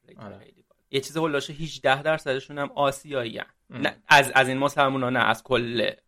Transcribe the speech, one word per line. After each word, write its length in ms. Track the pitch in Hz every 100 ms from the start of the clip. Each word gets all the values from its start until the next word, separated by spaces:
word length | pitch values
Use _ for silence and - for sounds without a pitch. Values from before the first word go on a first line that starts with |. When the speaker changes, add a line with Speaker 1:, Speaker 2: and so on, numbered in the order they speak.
| _
Speaker 1:
ریت 120 | -
Speaker 2:
آره. 180 | 104 98
Speaker 1:
خیلی 260 | - _ _
بالاییه. 180 | _ _
یه 100 | 135
چیز 160 | - 160
هولوش 320 | 160 143 -
هجده 520 | 147 160 - 135 135
درصدشون 560 | 147 156 147 135 - 143
هم 140 | 139
آسیایی 680 | - 139 135 151 135 117 -
هن. 80 | - _ _
Speaker 2:
ام. 120 | 123
Speaker 1:
نه، 140 | 143 - -
از، 240 | 143 131
از 120 | 131 127
این 100 | 131
مسلمونا 520 | 143 151 139 135 123
نه، 100 | 127
از 240 | 110 -
کل 480 | - 123 120 120 95 -